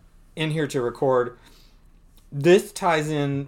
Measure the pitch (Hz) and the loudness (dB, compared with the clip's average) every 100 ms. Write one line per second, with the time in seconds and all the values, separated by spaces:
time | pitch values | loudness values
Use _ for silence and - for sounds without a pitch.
0 | - - - - 156 156 143 143 120 117 | -20 -20 -16 -6 -4 -2 -2 -2 -4 -2
1 | 139 127 120 - - - - - - - | 2 2 0 -6 -20 -20 -20 -20 -20 -20
2 | - - - 143 147 190 220 - 190 160 | -20 -20 -12 -2 4 4 4 -4 0 0
3 | 151 151 143 139 | 0 -2 -2 -4